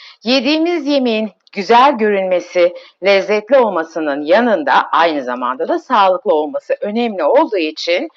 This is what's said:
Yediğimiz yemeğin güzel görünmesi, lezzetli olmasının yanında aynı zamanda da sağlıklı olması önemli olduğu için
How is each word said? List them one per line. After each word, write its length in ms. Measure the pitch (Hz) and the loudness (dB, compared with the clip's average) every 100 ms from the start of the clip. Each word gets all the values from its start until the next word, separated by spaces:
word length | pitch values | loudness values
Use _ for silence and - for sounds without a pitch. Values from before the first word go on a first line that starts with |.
| - - | -20 -10
Yediğimiz 640 | 220 285 240 311 339 339 269 | -2 -2 0 0 -2 -2 -2
yemeğin 440 | 277 247 220 214 - _ | -2 0 -2 -4 -10 _
güzel 460 | 208 190 233 277 233 | -8 2 4 4 4
görünmesi, 760 | 214 202 185 180 - 180 175 - - _ | 0 0 0 -2 -2 0 0 0 -16 _
lezzetli 540 | 190 196 180 214 214 269 | 2 2 2 -2 2 2
olmasının 640 | 220 175 160 170 151 139 | 2 0 -4 -4 -4 -4
yanında 500 | 147 202 247 185 131 151 - | 2 2 2 0 2 0 2
aynı 300 | 147 170 147 | 0 0 0
zamanda 460 | 123 123 - 202 196 | -6 -6 -6 -4 -4
da 100 | 339 | -4
sağlıklı 560 | - 226 190 180 208 | 0 2 2 2 0
olması 420 | 151 151 139 - - | 0 -2 -6 -6 -6
önemli 440 | 202 220 240 185 | -4 -4 -4 -2
olduğu 320 | 151 254 294 202 | 0 2 2 -2
için 520 | 156 156 170 180 330 | -4 -4 -4 -4 -4